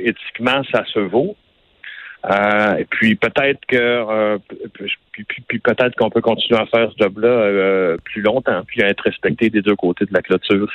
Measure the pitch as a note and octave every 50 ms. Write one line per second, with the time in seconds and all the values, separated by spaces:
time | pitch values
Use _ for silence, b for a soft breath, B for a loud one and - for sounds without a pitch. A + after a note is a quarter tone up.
0 | - A#2+ G2+ - - - - - A#2 B2+ C3 C#3 C3 - - A2+ - - - A2
1 | G2 F2+ G2 A#2+ D3+ G3 G#3 _ _ _ _ _ _ _ _ _ B B B B
2 | B B B B - - - G3+ G#2 G#2 G#2 G#2 G#2+ G#2 F2+ - - - - -
3 | A2 A2 G#2+ - - A2+ - D3 C#3 C#3 C#3 - - - B2+ B2 A#2+ A#2+ A#2+ A#2+
4 | A2+ G#2+ A2 G#2+ G#2+ G#2+ G#2 F#2+ - - - - - - - - G2+ G2+ - -
5 | _ _ - - G#2+ - - - - - - A2+ - A#2+ A2 - B2+ B2 - -
6 | A2+ G#2+ - A#2 - A#2 A2 - - - A#2 A2 A2 - - A#2 A#2 A2 - -
7 | G#2+ G2 F#2+ G#2+ A2 A#2+ B2+ A#2+ G#2+ G2+ G2+ G2 F#2+ G2 F#2+ F#2+ F#2 F2 E2 D#2
8 | - - - A2 G2+ G#2+ A2+ C3+ - B2+ G#2+ F2 F2+ - - A#2+ G2+ G2+ G2+ -
9 | - G#2+ F2+ - - G2 - - A2+ A2 A2 G#2+ F#2+ G#2 G2+ - - F2 F2+ -
10 | G#2 F#2+ G2 F2+ - - F#2 F#2 - - G#2 G2 G#2 - -